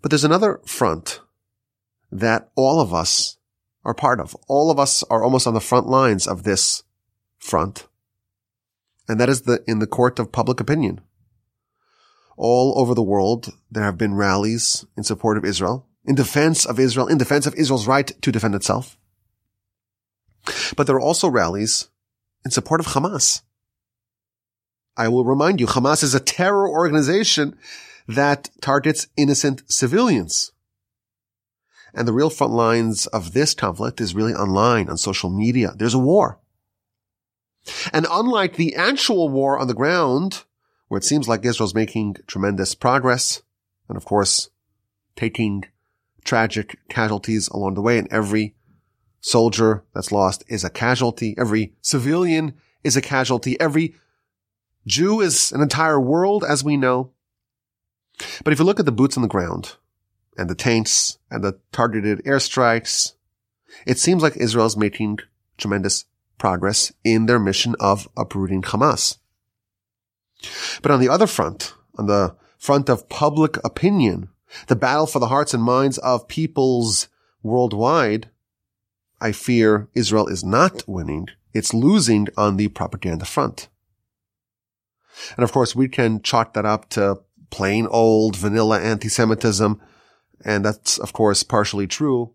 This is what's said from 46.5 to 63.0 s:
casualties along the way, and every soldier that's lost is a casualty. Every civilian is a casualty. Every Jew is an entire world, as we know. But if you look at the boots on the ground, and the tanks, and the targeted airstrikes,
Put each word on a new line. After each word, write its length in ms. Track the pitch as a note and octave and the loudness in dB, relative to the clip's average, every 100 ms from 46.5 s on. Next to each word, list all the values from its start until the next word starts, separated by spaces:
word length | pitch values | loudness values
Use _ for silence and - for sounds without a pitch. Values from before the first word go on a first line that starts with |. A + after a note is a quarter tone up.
| A2 G2+ - _ | -2 -10 -14 _
casualties 600 | - A2 G#2 G#2+ A2 F#2 | -4 -2 -4 -4 -4 -4
along 240 | - G2 | -6 -4
the 80 | G2 | -2
way, 160 | G#2+ A#2+ | 0 0
and 100 | - | 0
every 440 | A2 G2+ G#2+ G#2 _ _ _ _ _ _ _ | -4 -2 -2 -4 _ _ _ _ _ _ _
soldier 640 | - A#2+ A2+ G#2 A2+ G#2 _ | 0 2 2 4 2 2 _
that's 180 | F#2+ - | -10 -4
lost 320 | G2+ F#2+ F#2 - | 2 2 0 -8
is 160 | G#2+ | -8
a 60 | F2+ | -6
casualty. 680 | - A#2 B2 A#2+ A2+ A2+ G#2 | -4 -2 0 0 -2 -6 -4
Every 360 | A#2 A2 G#2 _ | 0 0 -2 _
civilian 720 | - C#3 B2 E3 F3+ D#3+ D#3+ - _ _ | -4 -2 0 0 0 0 -2 -8 _ _
is 120 | - C#3 | -2 -2
a 60 | |
casualty. 580 | - C#3 C3 B2+ C3 C3 | 0 -2 0 -2 -2 -2
Every 360 | D#3+ D3+ E3 - _ _ _ _ _ _ _ _ - | 0 0 -2 -6 _ _ _ _ _ _ _ _ -6
Jew 340 | A2 F#3 A3 | 0 2 2
is 320 | F#3+ C3 - | 0 0 -2
an 100 | C3 | 0
entire 380 | D3 C3 D#3+ D3+ | 0 0 2 2
world, 460 | B2+ D#3+ F#3+ G#3 - | 2 0 0 -2 0
as 160 | D3 | -2
we 140 | C#3+ C#3+ | 0 0
know. 340 | C3 B2+ C3 _ _ _ _ _ _ _ _ _ _ _ - - | 2 0 -4 _ _ _ _ _ _ _ _ _ _ _ -16 -6
But 100 | - | -2
if 60 | C#3+ | 2
you 60 | E3 | 2
look 140 | G#3 | 2
at 60 | D#3+ | 0
the 60 | |
boots 260 | A2+ C3+ C3 | 2 0 2
on 60 | |
the 40 | A2+ | -2
ground, 480 | G2+ F2 F2 - - _ _ _ _ _ - | -2 -4 -8 -10 -18 _ _ _ _ _ -10
and 120 | F#2 | -8
the 60 | F2+ | -4
tanks, 640 | B2+ A2+ A2+ - - - _ | 0 0 0 -2 -2 -8 _
and 120 | A#2+ | -6
the 160 | G2 F#2+ _ | -6 -6 _
targeted 520 | - A#2+ A2 G#2 G#2 | -2 0 0 -2 -2
airstrikes, 920 | C3+ C#3 - - B2 A#2 - - | 0 0 0 0 2 2 -2 -4